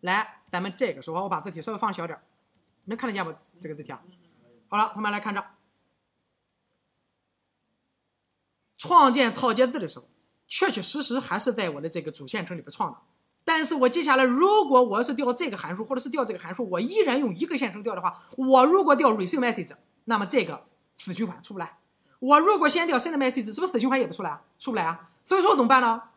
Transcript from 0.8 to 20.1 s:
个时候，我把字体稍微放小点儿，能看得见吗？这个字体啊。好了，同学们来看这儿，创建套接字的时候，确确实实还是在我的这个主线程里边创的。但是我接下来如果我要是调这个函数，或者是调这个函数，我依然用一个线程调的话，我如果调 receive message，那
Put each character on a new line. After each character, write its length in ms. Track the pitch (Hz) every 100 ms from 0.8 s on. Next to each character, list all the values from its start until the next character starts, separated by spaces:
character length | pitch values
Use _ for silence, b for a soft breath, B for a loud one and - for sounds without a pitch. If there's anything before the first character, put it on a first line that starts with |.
| 233
个 80 | 135
时 80 | 131
候， 140 | 165
我 60 | 196
把 100 | 170
字 100 | 180
体 120 | 165
稍 100 | 156
微 60 | 220
放 160 | 220
小 120 | 185 165
点 120 | 165
儿， 60 | _ _ _ _ _ _ -
能 120 | 233
看 100 | 254
得 60 |
见 100 | 202 175
吗？ 100 | 160 _ _
这 100 | 165
个 60 | 147
字 80 |
体 80 | 139
啊。 100 | 131 _ _ _ _ _ _ _
好 100 | -
了， 80 | 214
同 80 | 202
学 60 |
们 100 | 214
来 80 | 208
看 140 | 208
这 60 | 202
儿， 120 | 196 _ _ _ _ _ _ _ _ _ _ _ _ _ _ _ _ _ _ _ _ _ _ _ _ _ _ _ _ _ _ _ _ _
创 360 | - 349 277
建 200 | 247 247
套 200 | - 254
接 140 | 214 254
字 100 | 254
的 100 | 170
时 120 | -
候， 100 | _ _ _ _ _
确 240 | - 381
确 100 | 226
实 220 | 180 294
实 160 | 277 247
还 180 | - 185
是 160 | 254
在 160 | 214 190
我 120 | 143
的 60 | 156
这 140 | 175
个 100 | 151
主 160 | 151 135
线 160 | 220
程 140 | 175 175
里 40 |
边 100 | -
创 200 | - 185
的。 60 | - _ _ _ _
但 200 | - 320
是 120 | 311 311
我 140 | 254
接 120 | 254
下 140 | 302 262
来 80 |
如 440 | 262 247 370 427 320
果 140 | 262
我 160 | 247 202
要 60 |
是 100 | 247
调 180 | 240 262
这 180 | 247 330
个 60 | 196
函 180 | 208 180
数， 100 | 220
或 100 | 254
者 60 |
是 80 | 254
调 160 | 277 240
这 80 |
个 60 | -
函 160 | - 180
数， 120 | 226
我 100 | 180
依 180 | 226 403 359
然 140 | 254
用 160 | 269 170
一 100 | 339
个 100 | 294
线 160 | 240
程 120 | 185
调 100 | 214
的 80 | 190
话， 220 | 175 - - -
我 280 | 262 262 262
如 180 | 370
果 120 | 302 285
调 160 | 294
receive 280 | 220 185 311
message， 360 | 247 208 165 - _ _
那 120 | -